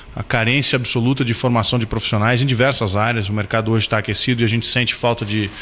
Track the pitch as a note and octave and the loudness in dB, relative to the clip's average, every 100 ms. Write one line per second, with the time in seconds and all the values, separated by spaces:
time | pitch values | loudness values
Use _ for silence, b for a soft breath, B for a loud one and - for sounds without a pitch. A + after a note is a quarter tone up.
0 | B - - A#2 A2+ C#3 - C3 A#2 B2 | B -10 -2 0 2 2 2 0 0 0
1 | A#2+ C3+ A#2 A2+ B2+ A#2 G#2 A#2+ A2 A2+ | 2 2 0 0 2 2 2 0 0 -2
2 | - G#2+ A2 B2 C#3 A#2 C3+ B2+ G#2 G#2 | 0 0 2 2 2 2 2 2 0 0
3 | A2+ A#2 G2 G#2+ G2 A2+ A2 A2+ - G#2+ | 0 0 -2 -4 -2 0 2 0 2 -2
4 | G#2 G2 C3 A#2 A2+ A2+ - B2 A#2+ - | -2 -2 0 2 2 0 0 0 0 0
5 | A#2+ A2+ G#2 G#2+ G2 B | -2 -2 -2 -2 -2 B